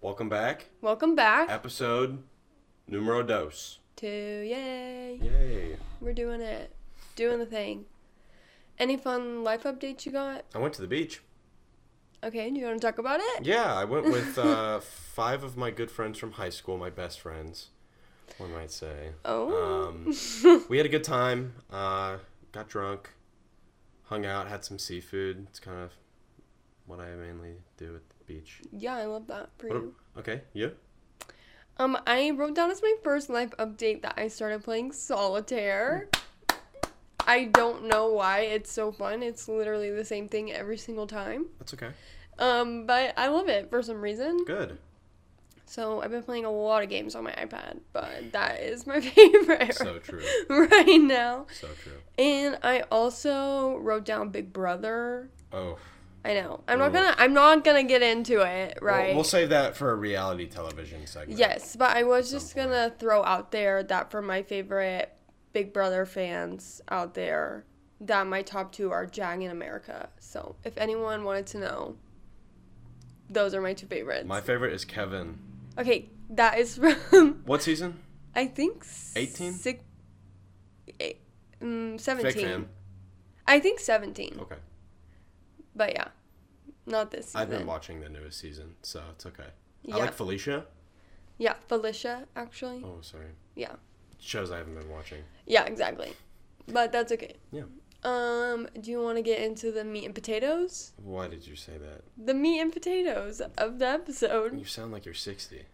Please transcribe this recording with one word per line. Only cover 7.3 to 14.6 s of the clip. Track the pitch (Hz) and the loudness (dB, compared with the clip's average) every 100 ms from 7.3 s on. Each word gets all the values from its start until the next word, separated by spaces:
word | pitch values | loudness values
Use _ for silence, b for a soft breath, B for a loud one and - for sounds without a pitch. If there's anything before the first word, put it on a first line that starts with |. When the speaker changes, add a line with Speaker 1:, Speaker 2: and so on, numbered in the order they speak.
| 240 | 0
Speaker 2:
the | 233 | -4
thing. | 220 208 202 208 - b b b b b b b - | -6 -6 -8 -12 -20 b b b b b b b -4
Any | 247 269 | -2 0
fun | 269 247 240 240 | -2 -4 -4 -4
life | 226 226 | -2 -2
updates | 277 262 269 269 - | -4 -6 -8 -10 -8
you | |
got? | 269 277 269 - - | -6 -6 -8 -10 -6
Speaker 1:
I | |
went | 139 | -4
to | 151 | -4
the | 185 | -6
beach. | 143 156 - _ - _ - _ _ _ _ _ _ | -4 -4 -8 _ -20 _ -20 _ _ _ _ _ _
Speaker 2:
Okay, | 220 226 220 | -10 -8 -6
do | 277 | -6
you | 247 | -4
wanna | 226 | -2
talk | 226 220 | -2 -2
about | 233 294 | -2 0
it? | 440 494 131 | 0 -4 0
Speaker 1:
Yeah, | 214 214 104 | 2 2 0
I | 101 | 0
went | 135 294 | 0 2
with, | 123 117 - | 2 0 0
Speaker 2:
<laughs> | |
Speaker 1:
uh, | 156 139 | 2 2